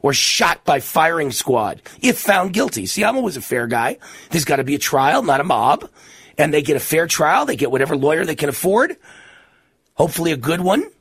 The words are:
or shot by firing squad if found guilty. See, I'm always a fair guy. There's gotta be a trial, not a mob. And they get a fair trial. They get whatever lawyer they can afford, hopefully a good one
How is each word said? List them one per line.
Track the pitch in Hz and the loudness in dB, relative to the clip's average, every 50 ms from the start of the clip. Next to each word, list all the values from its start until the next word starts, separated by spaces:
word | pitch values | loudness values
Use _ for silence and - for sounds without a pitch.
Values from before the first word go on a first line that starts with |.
or | - 143 135 | 0 0 0
shot | - - - - - 226 170 156 - _ | 2 0 0 0 2 2 0 0 -2 _
by | - 147 135 | 0 0 0
firing | - - - 170 156 165 170 165 147 135 | 0 -2 0 2 2 2 2 0 -2 -2
squad | 117 - - - 127 117 107 95 - - _ - - - | -4 -4 -2 0 0 0 0 -2 -6 -10 _ -20 -14 -2
if | - 254 - | 0 0 0
found | - - 214 196 190 180 196 175 | 2 0 2 2 2 0 0 -2
guilty. | 214 277 233 - - 95 | -2 -2 -2 -4 -6 -6
See, | - - 196 214 | -6 -4 -2 -2
I'm | 214 247 | 0 0
always | 262 247 202 143 | -2 -4 -4 -6
a | 123 | -8
fair | - - 127 120 120 | -6 -4 -4 -4 -2
guy. | 117 120 117 117 135 - - - - - - - _ | -2 -2 0 0 -2 -4 -6 -16 -20 -20 -20 -12 _
There's | - 170 135 | -4 -4 0
gotta | - 143 139 131 | 0 0 0 0
be | 131 143 | -2 -2
a | 139 | -2
trial, | - - 147 135 135 147 - 277 | -2 0 2 2 4 4 2 2
not | 240 143 139 135 | 2 2 2 2
a | 143 | 2
mob. | 180 143 107 104 131 147 - - - _ - - - - - - - _ | 0 0 2 4 2 2 0 -2 -20 _ -20 -20 -20 -20 -20 -20 -12 _
And | - 147 156 147 | 0 0 2 2
they | 151 | 0
get | 143 151 147 | 0 0 -2
a | 127 | -2
fair | - - 156 160 170 | -2 0 0 0 0
trial. | 160 - - 156 151 180 262 294 | 0 0 0 2 2 2 2 0
They | 277 - | -2 -2
get | 117 143 120 | -2 -2 -2
whatever | 131 131 139 135 - | 0 0 0 0 0
lawyer | 139 135 147 156 160 190 | 0 2 0 2 0 0
they | 160 156 | -4 -4
can | - 147 143 | -4 -4 -4
afford, | 135 - - 185 196 226 285 370 370 _ _ - - - - - - - _ _ _ _ _ _ _ _ _ _ _ | -4 -2 0 2 2 2 2 0 -4 _ _ -20 -20 -20 -20 -20 -20 -20 _ _ _ _ _ _ _ _ _ _ _
hopefully | - 151 165 - - 165 165 | 0 0 0 0 -2 -2 -2
a | 156 | -2
good | 131 117 147 170 175 | -2 -2 -2 -2 0
one | 180 180 202 277 415 440 _ _ | 2 2 2 2 0 -4 _ _